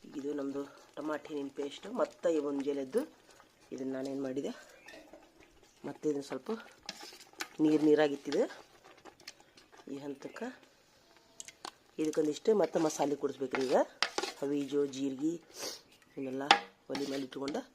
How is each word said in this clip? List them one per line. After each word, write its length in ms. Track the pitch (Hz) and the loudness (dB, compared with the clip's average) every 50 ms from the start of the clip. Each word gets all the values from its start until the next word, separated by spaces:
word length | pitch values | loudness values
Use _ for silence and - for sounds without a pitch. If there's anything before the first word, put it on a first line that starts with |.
| - - - 156 | -18 -10 -8 -6
ಇದು 120 | 135 143 147 143 | -4 -4 -4 -2
ನಮ್ದು 240 | 139 139 135 139 143 139 - - - - - | -4 -4 -4 -6 -6 -8 -12 -20 -20 -14 -12
ಟಮಾಟಿ 320 | - 143 156 151 143 - - | -8 -4 -4 -4 -4 -6 -6
ಹಣ್ಣಿನ 200 | 156 143 139 135 - - | -6 -6 -6 -6 -6 -6
ಪೇಸ್ಟ್. 280 | 143 143 139 - - 196 247 226 | -6 -6 -6 -10 -12 -6 0 0
ಮತ್ತೆ 280 | 151 - - - - 175 165 | 0 -2 -2 -2 0 2 2
ಈ 20 | 151 143 147 | 4 2 0
ಒಂದು 120 | 143 139 135 143 | -2 0 0 0
ಜೇಲೆದ್ದು 320 | 139 139 135 131 139 233 311 - - - - - - - - _ _ _ - - - | -2 -2 -4 0 0 0 0 0 -10 -20 -20 -20 -20 -20 -20 _ _ _ -16 -12 -8
ಇದನ್ನ 160 | - 131 131 131 | -6 -4 -4 -4
ನಾನೇನ್ 260 | 131 135 135 135 139 139 | -4 -4 -4 -4 -4 -4
ಮಾಡಿದೆ, 260 | 131 131 143 139 202 247 - - - - - - - - - - - - - - - _ - - - - - - - _ _ - | -4 -4 -4 -4 -6 -8 -10 -16 -20 -20 -20 -20 -20 -20 -20 -20 -20 -20 -20 -20 -20 _ -20 -20 -20 -20 -20 -20 -20 _ _ -12
ಮತ್ತೆ 180 | 143 139 - - 151 | -12 -10 -2 -2 0
ಇದನ್ನ 160 | 147 143 135 - | 0 0 -4 -6
ಸ್ವಲ್ಪ 200 | 139 127 - - 220 220 - - - - _ - - - - - - - - - - - - - - - 156 | -8 -8 -4 -6 -6 -6 -8 -18 -20 -16 _ -14 -14 -14 -16 -16 -18 -20 -20 -20 -12 -12 -12 -10 0 2 4
ನೀರ್ 200 | 156 156 151 151 151 | 4 6 6 8 8
ನೀರಾಗಿತ್ತಿದೆ. 540 | 151 147 156 147 143 143 - 147 143 180 262 359 - - - _ - - - - - - _ - - _ - - - _ - _ _ - - _ - - - - 139 | 8 8 6 4 2 -2 -4 0 2 2 2 0 -2 -14 -18 _ -20 -20 -20 -20 -20 -20 _ -20 -20 _ -20 -20 -20 _ -20 _ _ -20 -20 _ -20 -20 -16 -14 -14
ಈ 40 | 139 139 | -10 -8
ಹಂತಕ್ಕ 380 | 147 139 135 - 147 - - 220 247 254 - - _ _ _ _ _ _ - _ _ - - _ _ _ _ - - - _ - - - _ _ _ _ - | -10 -10 -10 -10 -12 -10 -8 -8 -8 -8 -12 -20 _ _ _ _ _ _ -20 _ _ -20 -20 _ _ _ _ -16 -16 -16 _ -16 -16 -16 _ _ _ _ 0
ಇದಕ್ಕೊಂದಿಷ್ಟು 500 | 156 156 156 160 156 151 147 - - 220 220 202 | 0 2 4 4 4 4 2 2 4 6 6 6
ಮತ್ತೆ 160 | 165 156 - 175 160 | 6 4 4 2 2
ಮಸಾಲೆ 300 | 156 - - 151 147 147 139 | 4 4 2 2 2 2 0
ಕುಡಿಸ್ಬೇಕ್ರಿ. 400 | - 135 131 - 139 127 - 135 131 127 | 0 -4 -2 -2 -4 -2 0 0 2 4
ಈಗ 80 | 151 220 302 - - - - - - - - - - - | 4 4 4 2 0 -2 -2 0 0 -4 -6 -6 -6 -4
ಹವೀಜು, 400 | 143 139 143 143 143 135 143 143 143 139 127 | -2 0 0 0 0 0 2 2 2 2 0
ಜೀರಿಗೆ 360 | 131 139 139 135 127 147 160 170 165 - - - - - 104 - - - _ - _ - _ - | -2 -2 -2 -2 0 0 0 0 -2 -10 -16 -12 -10 -10 -8 -10 -12 -16 _ -20 _ -20 _ -10
ಇವನ್ನೆಲ್ಲ 280 | 143 135 131 127 135 139 147 196 202 - - - _ _ - | -8 -6 -4 -4 -4 4 4 4 2 2 -8 -18 _ _ -6
ಒಲೆ 160 | 139 135 143 139 | -4 -4 -4 -2
ಮೇಲೆ 120 | 135 139 135 127 | -2 -4 -4 -6
ಇಟ್ಕೊಂಡು 320 | - 139 135 143 156 240 262 - | -8 -6 -6 -4 -4 -4 -6 -8